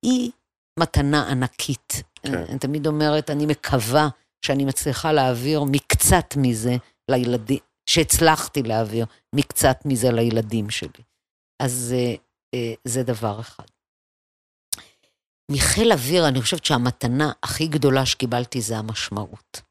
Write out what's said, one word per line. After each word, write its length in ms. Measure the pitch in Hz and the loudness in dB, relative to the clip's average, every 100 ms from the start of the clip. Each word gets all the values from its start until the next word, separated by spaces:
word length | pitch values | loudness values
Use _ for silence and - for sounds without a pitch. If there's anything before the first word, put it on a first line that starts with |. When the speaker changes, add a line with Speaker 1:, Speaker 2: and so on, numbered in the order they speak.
| 233 | 0
Speaker 1:
היא 260 | 254 240 - _ _ _ - | 0 -2 -8 _ _ _ -2
מתנה 500 | 165 - 143 151 90 | 0 2 2 2 0
ענקית. 760 | 135 127 _ - 127 _ - - - | -2 -2 _ -6 -6 _ -10 -10 -14
Speaker 2:
כן. 100 | - | -6
Speaker 1:
אני 260 | - 165 139 | -6 -4 -6
תמיד 280 | 135 151 151 | -4 -2 -2
אומרת, 420 | 151 151 151 151 | 2 2 2 0
"אני 160 | 147 151 | -2 0
מקווה 640 | 147 - 135 107 135 151 - _ _ - | 0 0 0 2 2 2 0 _ _ -2
שאני 200 | 139 139 | 0 0
מצליחה 460 | 135 - 127 160 | -2 -4 -2 2
להעביר 520 | 151 131 120 127 151 | 2 2 0 0 0
מקצת 720 | 143 139 - 127 - 185 - 143 | 2 0 0 0 4 4 2 0
מזה 380 | 131 113 117 123 - _ - | 0 0 0 -2 -4 _ -2
לילדים, 480 | 131 123 123 110 135 _ _ - | 0 0 -2 -2 -4 _ _ -2
שהצלחתי 720 | - 151 - 165 156 - 151 | 0 2 4 4 4 0 -4
להעביר 420 | 117 110 110 113 117 _ _ 143 | -2 0 0 -2 -4 _ _ -2
מקצת 420 | 139 - 143 127 147 | -2 2 2 2 0
מזה 260 | 131 123 | 2 2
לילדים 580 | 117 117 113 107 113 104 | 2 2 0 -2 -4 -4
שלי." 340 | - 80 - - _ _ _ _ _ | -6 -10 -14 -20 _ _ _ _ _
אז, 320 | 131 123 120 127 | -4 -4 -2 0
אה, 180 | 123 117 _ _ _ 123 | 0 -4 _ _ _ -6
אה, 180 | 117 113 127 | -6 -8 -6
זה 180 | 120 | -4
דבר 360 | 123 113 113 104 | -2 -2 -4 -6
אחד. 240 | 113 - - _ _ _ _ _ _ _ _ _ _ - - _ _ _ _ _ _ | -10 -16 -20 _ _ _ _ _ _ _ _ _ _ -10 -10 _ _ _ _ _ _
מחיל 400 | 143 - - 233 | -2 0 2 4
אוויר, 360 | 180 120 180 160 | 2 2 2 2
אני 140 | 131 | 2
חושבת 240 | 117 180 - | -2 -4 0
שהמתנה 680 | 135 123 - 120 123 151 - | 0 0 -2 -2 0 0 -2
הכי 240 | - - 160 | -8 -4 -2
גדולה 380 | 151 139 135 131 | 2 2 2 0
שקיבלתי 560 | - 127 120 120 127 | -2 -2 -4 -4 -6
זה 160 | 110 113 | -4 -6
המשמעות. 840 | 110 110 - 101 101 - _ - _ | -6 -8 -6 -6 -8 -12 _ -20 _